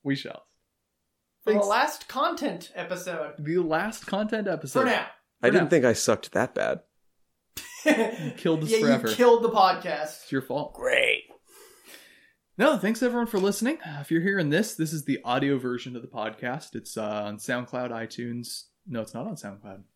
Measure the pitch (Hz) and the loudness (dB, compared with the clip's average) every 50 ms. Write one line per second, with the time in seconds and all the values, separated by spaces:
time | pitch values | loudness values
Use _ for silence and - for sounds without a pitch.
0 | _ 143 139 135 - - - - _ _ _ _ _ _ _ _ _ _ _ _ | _ -2 -4 -4 -4 -10 -12 -14 _ _ _ _ _ _ _ _ _ _ _ _
1 | _ _ _ _ _ _ _ _ _ - 214 208 202 196 208 233 269 302 - - | _ _ _ _ _ _ _ _ _ 2 4 4 4 4 4 4 4 2 0 -8
2 | - - - 262 294 339 330 - - 262 180 170 - - - 185 170 170 180 165 | -14 -8 -2 0 0 0 0 -2 -4 -4 -6 -6 -12 -12 -10 -10 -8 -6 -6 -8
3 | - 180 175 160 151 147 - - 147 147 165 180 175 160 156 160 185 214 220 - | -6 -8 -6 -6 -8 -8 -8 -8 -4 0 0 0 2 2 0 0 -2 -2 -6 -8
4 | - - - 190 214 214 226 220 208 202 170 151 - 135 - 262 247 247 220 170 | -8 -4 -2 -2 -2 -2 -2 -2 -2 -2 -2 -4 -4 -2 0 2 2 2 2 0
5 | - - - _ _ _ _ _ - 120 - 185 175 143 175 160 123 123 110 - | -2 -6 -12 _ _ _ _ _ 2 6 6 6 6 6 4 6 6 6 4 4
6 | - - 110 - - - - 92 117 131 - - 50 55 67 - _ _ _ _ | 4 2 2 0 0 -4 0 0 0 0 0 -2 0 0 -2 -4 _ _ _ _
7 | _ _ _ _ _ _ _ _ _ _ _ - - - - - - 311 - 214 | _ _ _ _ _ _ _ _ _ _ _ -16 -16 -14 -16 -2 2 2 4 4
8 | 226 196 233 - 156 131 - - - 175 160 156 156 190 220 220 - 143 139 127 | 2 -2 -2 -6 -8 -8 -8 -2 0 0 0 2 0 0 2 2 4 4 4 2
9 | 117 - - - 247 240 233 226 226 233 226 214 190 185 180 185 - 180 151 147 | 2 -2 2 6 8 8 8 8 6 2 4 6 6 6 4 2 -2 -6 -4 -4
10 | 156 151 - - - - - 135 131 - 123 143 151 - - - 131 127 127 127 | -4 -6 -8 -14 -10 -4 -4 -4 -4 -2 -4 -4 -4 -6 -10 -4 0 2 4 4
11 | 123 120 - - - _ - _ _ _ - - - - - _ _ - - - | 4 2 0 -2 -4 _ -20 _ _ _ -20 -20 -20 -20 -20 _ _ -20 -20 -20
12 | - - - _ _ _ _ _ _ _ _ - 214 302 302 202 185 202 226 226 | -20 -20 -20 _ _ _ _ _ _ _ _ 2 4 4 4 4 2 0 0 2
13 | 262 247 240 240 233 226 - 196 185 202 196 - 220 247 320 330 - 165 151 143 | 0 0 0 0 -2 0 0 2 2 2 0 0 -2 -2 -2 -4 -8 -12 -10 -10
14 | 143 - 160 165 165 196 196 196 165 143 147 175 220 214 - - 160 151 160 156 | -6 -2 0 0 2 2 0 2 2 2 2 2 0 0 -2 -4 -4 -4 -4 -6
15 | 139 - 135 - - 120 123 131 139 139 139 131 123 127 123 120 - 131 123 120 | -2 -4 -4 -4 -2 0 0 2 2 2 0 0 0 -4 -4 -4 -8 -10 -12 -12
16 | 120 131 - - 107 110 110 - - 123 123 156 - - _ 113 - - - 110 | -14 -12 -8 -6 -6 -6 -6 -6 -6 -6 -6 -6 -10 -12 _ -12 -12 -10 -8 -6
17 | 107 107 107 107 104 104 104 104 - - 127 123 123 - - 123 123 123 117 113 | -6 -4 -4 -4 -6 -6 -8 -10 -6 -4 -4 -4 -4 -6 -6 -6 -6 -6 -6 -8
18 | 113 113 - - 120 120 120 120 120 - - - - _ _ _ _ 196 131 113 | -8 -10 -10 -10 -8 -8 -8 -8 -10 -10 -12 -14 -16 _ _ _ _ -10 -8 -8
19 | 110 110 - 117 147 214 202 - - 104 98 101 107 104 98 98 95 _ _ | -8 -8 -8 -10 -8 -8 -10 -10 -12 -14 -16 -14 -18 -18 -18 -18 -20 _ _